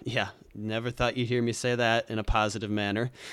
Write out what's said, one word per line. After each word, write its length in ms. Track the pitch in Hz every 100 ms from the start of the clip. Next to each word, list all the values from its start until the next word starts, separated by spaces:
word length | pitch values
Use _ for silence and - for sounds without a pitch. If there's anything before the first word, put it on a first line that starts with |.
Yeah, 260 | 123 117 98 - - 104
never 340 | 107 113 120
thought 280 | - 120 127
you'd 100 | 117
hear 160 | 123
me 80 | 120
say 220 | 107 123 120
that 340 | 117 117 -
in 80 | 110
a 60 |
positive 480 | 107 110 107 104 104
manner. 400 | 104 101 104 131 - -